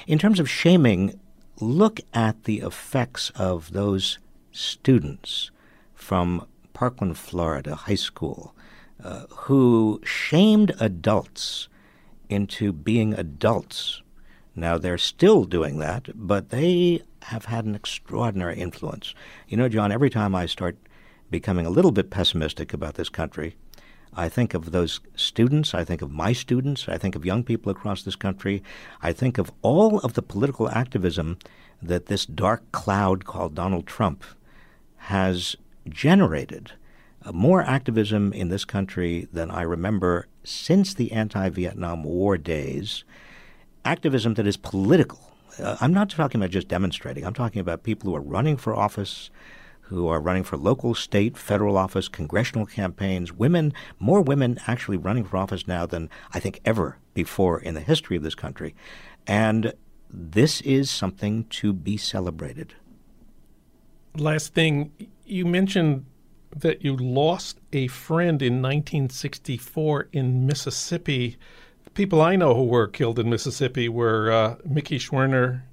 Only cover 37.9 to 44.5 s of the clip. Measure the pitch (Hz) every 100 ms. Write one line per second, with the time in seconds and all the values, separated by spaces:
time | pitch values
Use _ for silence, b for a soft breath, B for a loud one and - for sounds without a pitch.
37.9 | 113 104 107 101 98 87 98 - 98 95
38.9 | - 87 85 - 82 82 87 85 85 92
39.9 | 104 92 87 - _ - - - 185 190
40.9 | - 120 113 107 107 95 90 90 - 85
41.9 | 85 76 87 101 92 78 78 67 65 101
42.9 | - - B B B B B B _ -
43.9 | 165 156 131 113 110 101